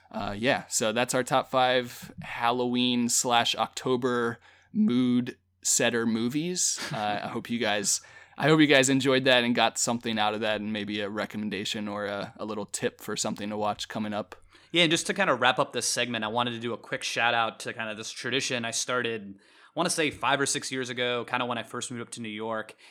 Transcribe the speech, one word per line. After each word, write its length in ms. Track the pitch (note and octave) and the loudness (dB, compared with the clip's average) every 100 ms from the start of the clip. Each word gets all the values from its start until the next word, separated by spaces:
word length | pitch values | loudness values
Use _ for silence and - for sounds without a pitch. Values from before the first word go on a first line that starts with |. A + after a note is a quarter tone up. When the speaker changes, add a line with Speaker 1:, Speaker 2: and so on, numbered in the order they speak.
| - | -14
Speaker 1:
uh, 220 | A3+ G2+ G#2 | -10 -8 -2
yeah, 280 | B2 G2 - | 0 0 -2
so 240 | - A2 | -2 0
that's 220 | A2+ B2+ | 2 0
our 80 | C3 | 0
top 240 | B2+ C3+ - | 2 0 2
five 640 | C3 B2+ B2+ B2 - - - | 2 4 2 -2 -8 -16 -16
Halloween 880 | - - A#2 B2 B2 B2 B2 A#2+ A#2 | -12 -2 0 2 2 2 2 2 2
slash 460 | - B2+ A#2 A2+ - | 0 2 4 2 0
October 840 | G#2+ - C3 B2+ B2+ A#2+ A#2 A#2+ - - _ | -2 -4 -2 0 2 0 0 -4 -12 -20 _
mood 640 | - G#3+ B2 B2+ B2 B2 - _ _ | 2 4 4 4 2 0 -6 _ _
setter 440 | - - A#2+ A#2 A#2 | 0 2 2 2 2
movies. 760 | A2 A#2+ D3 E3+ F3+ - - - | 0 0 -2 -2 -2 -2 -2 -6
Uh, 280 | A#2+ G#2 G#2 | -4 -2 -2
I 60 | - | -4
hope 200 | A#2 G2+ | -8 -4
you 80 | A#2 | -2
guys, 420 | G#2+ G#2 G2+ - - - - - | 0 0 0 -2 -4 -20 -16 0
I 120 | C#3+ | 4
hope 100 | D#3 | 6
you 60 | D3 | 8
guys 220 | C3+ C3 | 8 6
enjoyed 360 | C3+ C3+ C3 C3 | 4 4 4 6
that 180 | B2 | 6
and 100 | A#2+ | 6
got 240 | A#2+ A2+ - | 4 2 2
something 400 | - A#2 A#2 A2 | -2 -2 -2 0
out 160 | G#2 | 0
of 60 | G#2+ | 0
that, 200 | A2 G#2+ | 0 -2
and 120 | G#2 | -2
maybe 280 | G#2+ G#2 G#2 | -4 -4 -4
a 80 | G2+ | -4
recommendation 760 | G#2 - G#2+ G#2+ F#2 G#2 A2+ G#2 | -4 -6 -6 -6 -4 -6 -6 -6
or 200 | G#2 G2+ | -6 -4
a, 260 | G2+ G#2+ - | -6 -8 -8
a 60 | |
little 220 | G#2 G#2+ G2+ | -8 -8 -8
tip 340 | - A#2+ - | -6 -6 -6
for 160 | - G#2 | -8 -6
something 320 | A2 - G#2 | -4 -6 -6
to 60 | G#2+ | -4
watch 320 | G#2 G#2 - | -4 -4 -6
coming 240 | A2+ G#2+ | -6 -6
up. 220 | G#2 - - - - _ | -6 -8 -14 -20 -20 _
Speaker 2:
Yeah, 100 | E3 | 2
and 80 | E3+ | 4
just 160 | E3 - | 2 0
to 60 | |
kind 160 | G3 F#3 | 0 2
of 100 | B2 | 4
wrap 180 | B2 C3+ | 4 4
up 140 | C#3 | 0
this 140 | B2 - | -2 -2
segment, 380 | - B2 A#2 | -2 -2 -2
I 40 | G#2+ | -2
wanted 240 | A#2 A#2+ | -2 -2
to 60 | A#2 | -4
do 120 | A#2 | -6
a 60 | G#2+ | -8
quick 240 | - C3+ | -8 -8
shout 300 | - B2+ A#2 | -4 0 2
out 260 | A#2 A2+ - | 2 0 -4
to 120 | B2+ | -10
kind 180 | A#2 A2+ | -8 -8
of 60 | G#2+ | -8
this 140 | A2+ | -10
tradition 540 | - B2+ C3 - B2+ | -8 -4 -2 -2 -4
I 60 | A#2 | -4
started, 640 | A2+ - B2 A#2 A2+ G2+ F#2+ | -4 -2 -2 -2 -4 -8 -16
I 340 | _ - - | _ -20 -10
wanna 160 | D3+ E3+ | -4 -2
say 200 | - D3+ | 0 0
five 300 | G#2+ A#2+ C#3 | 0 2 4
or 60 | C3+ | 4
six 240 | C#3 - | 0 -4
years 180 | C3 B2 | -6 -4
ago, 340 | B2+ B2 A#2+ A2+ | -2 -2 -2 -2
kinda 160 | B2 | -2
when 140 | B2 A#2 | -2 -4
I 40 | |
first 260 | A2 B2 - | -6 -8 -8
moved 120 | A#2+ | -8
up 80 | A2+ | -10
to 120 | - | -10
New 60 | A2+ | -8
York, 460 | G#2+ A2 A2 G#2+ - - | -6 -6 -6 -8 -14 -20